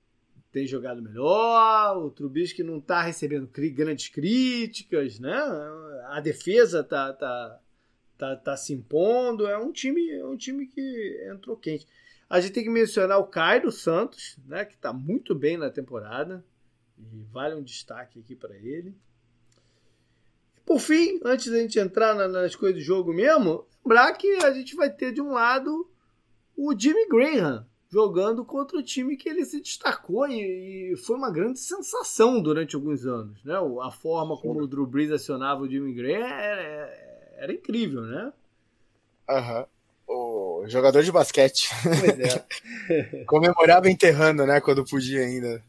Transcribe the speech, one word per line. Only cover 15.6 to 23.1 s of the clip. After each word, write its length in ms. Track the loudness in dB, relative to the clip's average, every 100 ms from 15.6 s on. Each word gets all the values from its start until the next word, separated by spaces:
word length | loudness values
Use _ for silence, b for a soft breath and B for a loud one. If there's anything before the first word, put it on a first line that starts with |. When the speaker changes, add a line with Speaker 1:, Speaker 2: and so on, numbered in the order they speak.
| -6
Speaker 1:
temporada. 720 | -8 -10 -10 -10 -8 -8 -10 -18 _ _ _ _ _
E 260 | -20 -20 -16
vale 220 | -8 -8 -8
um 80 |
destaque 560 | -12 -16 -16 -18 -18 -20
aqui 160 | -20 -18
pra 200 | -18 -16
ele. 400 | -12 -12 -14 -18 _ _ _ _ _ _ _ _ _ _ _ _ _ _ _ _ 0
Por 140 | 0
fim, 400 | 2 2 2 0
antes 280 | 0 -2 0
da 80 | -2
gente 200 | 0 0
entrar 340 | 0 2 2 2
na, 120 | 0
nas 280 | 0 -2 0
coisas 240 | -2 0
do 40 | 0
jogo 280 | -2 0